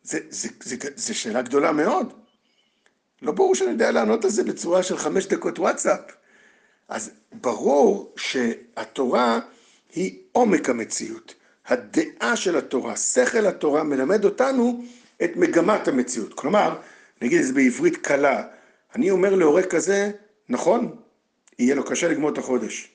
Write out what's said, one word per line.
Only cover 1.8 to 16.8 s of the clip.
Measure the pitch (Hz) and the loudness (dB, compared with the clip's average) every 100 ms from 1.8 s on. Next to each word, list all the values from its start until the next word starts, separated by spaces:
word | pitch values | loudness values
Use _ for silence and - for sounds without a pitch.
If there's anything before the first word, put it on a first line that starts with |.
| 175 349 254 - _ _ _ _ _ _ _ _ _ _ | 2 0 -2 -10 _ _ _ _ _ _ _ _ _ _
לא | 139 | -6
ברור | 185 381 | 0 2
שאני | 370 370 | 2 0
יודע | 240 - | 2 2
לענות | 233 214 226 | 2 2 2
על | 190 | 0
זה | 208 | 0
בצורה | 196 - 170 180 | -4 -4 0 0
של | 180 170 | 0 -4
חמש | 151 180 185 | -2 -2 -2
דקות | - 180 - | -4 -4 -2
וואטסאפ. | 190 - - - - - _ _ _ _ _ _ _ | -2 0 -2 -2 -4 -20 _ _ _ _ _ _ _
אז | 113 - - _ | -10 -10 -18 _
ברור | 110 123 107 175 285 101 - - - | -6 -4 0 2 4 4 2 -6 -10
שהתורה | - 131 117 113 - - - - 127 196 240 226 - _ _ _ _ | -6 -2 -2 -4 -12 -14 -10 -4 0 2 2 0 -4 _ _ _ _
היא | 165 185 - - | -6 -6 -8 -4
עומק | 240 240 160 - | 2 4 2 0
המציאות. | 120 107 - 107 110 - - _ _ - | -4 -4 -8 -10 -12 -16 -20 _ _ -4
הדעה | 247 107 - 320 - 226 233 | -4 0 -2 -2 -4 -2 0
של | 190 156 | 0 -2
התורה, | - 131 117 - | -2 -4 -4 -6
שכל | - 247 247 233 202 | -2 0 2 2 0
התורה | 175 156 147 | 0 0 0
מלמד | 156 135 135 208 | 0 0 0 2
אותנו | 202 202 262 269 240 240 - - _ _ | 2 2 0 2 0 -2 -10 -20 _ _
את | 170 - | -4 0
מגמת | 165 170 190 208 - | 2 4 2 2 0
המציאות. | 135 123 120 104 | 0 -2 -6 -8
כלומר, | - 139 208 170 170 | -8 0 2 2 -2